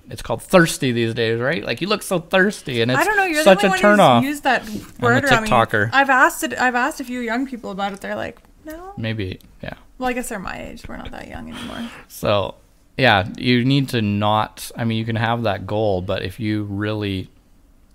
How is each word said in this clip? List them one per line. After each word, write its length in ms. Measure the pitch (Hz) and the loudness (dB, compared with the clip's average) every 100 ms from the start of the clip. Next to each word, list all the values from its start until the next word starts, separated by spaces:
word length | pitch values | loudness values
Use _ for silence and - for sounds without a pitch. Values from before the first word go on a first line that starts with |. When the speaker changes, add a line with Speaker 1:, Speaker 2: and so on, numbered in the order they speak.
| - | -14
Speaker 1:
it's 100 | 127 | -12
called 220 | - 117 | -6 -8
thirsty 500 | - 185 165 - 135 | 4 6 6 2 -2
these 220 | 120 113 | 0 -2
days, 260 | 113 113 117 | 0 -2 0
right? 240 | 127 180 | -2 -4
Like, 160 | - 120 | -4 -6
"You 60 | 185 | -2
look 140 | 202 | -4
so 160 | - 180 | -2 -4
thirsty," 640 | - 190 190 196 - 120 | 2 2 2 0 -4 0
and 80 | 117 | 2
it's 100 | 127 | 2
Speaker 2:
I 40 | |
don't 120 | 370 415 | 2 2
know, 80 | |
you're 180 | 381 302 | 2 4
Speaker 1:
such 180 | 311 285 | 6 6
Speaker 2:
the 40 | - | 4
Speaker 1:
a 40 | |
Speaker 2:
only 80 | 370 | 4
Speaker 1:
turn 100 | 208 | 4
Speaker 2:
one 80 | 208 | 6
Speaker 1:
off. 220 | 160 120 | 6 6
Speaker 2:
who's 60 | 269 | 4
used 120 | 294 | 0
that 180 | 277 226 220 | 0 0 -2
Speaker 1:
I'm 0 | |
a 360 | 214 - - | -12 -12 -2
Speaker 2:
word 200 | 247 254 | 0 2
around 200 | 277 233 | 2 2
me. 40 | 214 | 4
Speaker 1:
TikToker. 400 | 127 - 110 107 | 2 2 2 2
Speaker 2:
I've 160 | 262 277 | 2 4
asked 340 | 254 320 - | 4 4 2
it, 140 | 311 240 | -6 -2
I've 160 | 247 | 0
asked 260 | 240 262 - | 0 -2 -4
a 40 | |
few 160 | 247 247 | -8 -6
young 260 | 233 233 269 | -4 -4 -4
people 240 | 233 202 | -8 -10
about 220 | 196 202 | -6 -6
it. 60 | 196 | -6
They're 140 | 196 208 | -8 -8
like, 220 | - 233 - _ 311 | -8 -12 -20 _ -16
"No." 260 | 320 370 403 | -16 -14 -8
Speaker 1:
Maybe, 420 | 110 110 92 - - - | -6 -4 -6 -8 -14 -16
yeah. 120 | - - - - | -14 -14 -18 -8
Speaker 2:
Well, 100 | 254 | -6
I 20 | |
guess 160 | 247 240 | -4 -6
they're 100 | 214 | -8
my 220 | - - | -8 -10
age. 220 | - - - | -12 -14 -14
We're 100 | - | -14
not 120 | - | -14
that 180 | - - | -14 -14
young 220 | - - | -14 -14
anymore. 380 | - - - 233 - - | -12 -12 -12 -12 -16 -20
Speaker 1:
So, 480 | - - 101 - - _ _ _ - | -6 0 0 -2 -8 _ _ _ 2
yeah, 300 | 127 101 95 - | 4 4 2 -2
you 260 | 123 123 | 2 4
need 240 | 127 139 135 | 4 2 2
to 120 | 120 | 0
not, 680 | 104 101 104 107 - - - - | 2 2 2 2 0 -6 -14 -6
I 80 | |
mean, 140 | 117 110 | -4 -2
you 60 | 113 | -2
can 100 | 107 | -2
have 260 | 113 120 | -2 -2
that 220 | 113 98 98 | -2 -4 -4
goal, 360 | 104 107 92 | -2 0 0
but 200 | 92 95 | -2 -4
if 160 | 98 - | -6 -6
you 260 | 107 107 | -4 -2
really, 680 | 101 98 104 107 104 95 90 _ _ _ _ _ _ | -4 -4 -4 -2 -4 -4 -8 _ _ _ _ _ _